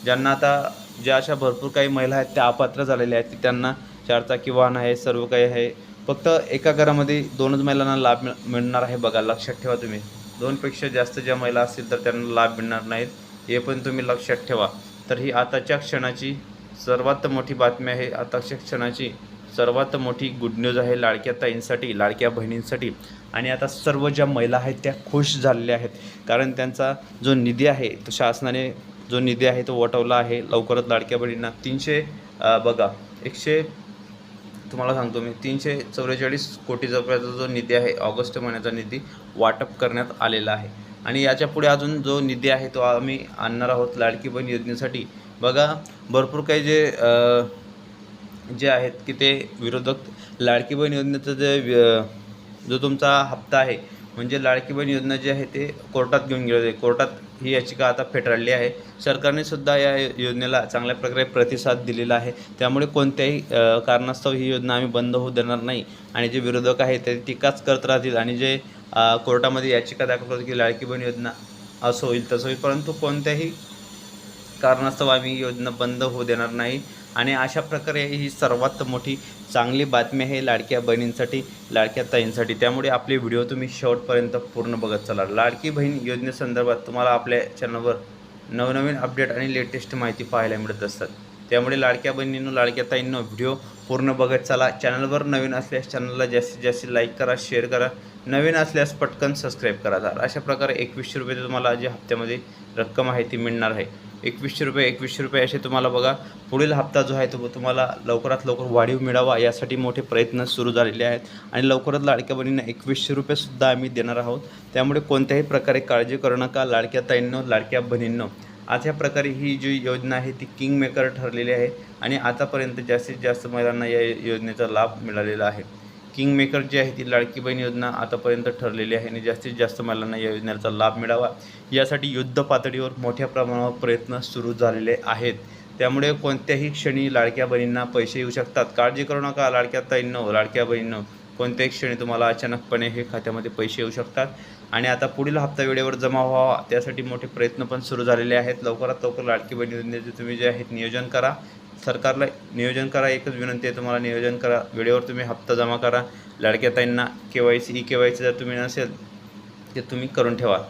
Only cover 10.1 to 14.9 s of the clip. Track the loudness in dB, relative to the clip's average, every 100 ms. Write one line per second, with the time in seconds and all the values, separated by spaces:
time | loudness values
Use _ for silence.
10.1 | -16 -18 -6 -4 -2 -4 -4 -4 0 -2
11.1 | -2 -2 0 2 2 0 -2 -4 -2 0
12.1 | -2 0 4 2 2 -4 -4 -4 -4 -4
13.1 | -8 -18 -18 -4 -2 -2 -4 -4 -4 -2
14.1 | -4 0 -4 0 0 0 -2 -18